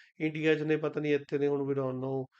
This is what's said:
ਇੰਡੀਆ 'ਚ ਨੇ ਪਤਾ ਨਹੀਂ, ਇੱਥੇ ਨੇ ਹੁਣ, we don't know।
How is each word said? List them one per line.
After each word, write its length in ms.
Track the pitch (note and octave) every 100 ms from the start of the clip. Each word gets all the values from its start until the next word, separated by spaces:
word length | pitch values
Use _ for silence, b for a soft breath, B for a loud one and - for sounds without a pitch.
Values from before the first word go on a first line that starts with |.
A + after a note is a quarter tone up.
| b -
ਇੰਡੀਆ 360 | D#3 D#3 D#3 D#3
'ਚ 60 |
ਨੇ 160 | D3+ D#3
ਪਤਾ 220 | D3+ C#3+
ਨਹੀਂ, 160 | D3+ C#3+
ਇੱਥੇ 220 | C#3+ D3
ਨੇ 100 | C#3+
ਹੁਣ, 140 | C#3+
we 160 | C#3 C#3
don't 180 | C3 B2+
know। 280 | C3 C3+ C3 b